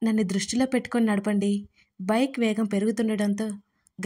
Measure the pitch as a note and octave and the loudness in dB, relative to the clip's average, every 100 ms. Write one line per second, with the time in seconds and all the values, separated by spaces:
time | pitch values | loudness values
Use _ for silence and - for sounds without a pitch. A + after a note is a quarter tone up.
0 | A3+ A3 F#3+ F#3+ - A#3+ C4 B3+ A#3+ A#3+ | 0 2 0 -2 -2 0 0 0 0 0
1 | A3 G3 G#3 G#3 G3+ G3+ G3+ _ _ - | 2 2 0 0 0 -2 -4 _ _ -6
2 | F#3+ A3 C4+ C4+ A3+ G#3+ G#3+ G3+ G#3+ A3 | 0 0 0 0 0 0 0 0 0 0
3 | A3 G#3+ G#3 G3+ G#3+ G3+ - _ _ - | 0 0 0 0 -4 -8 -16 _ _ -4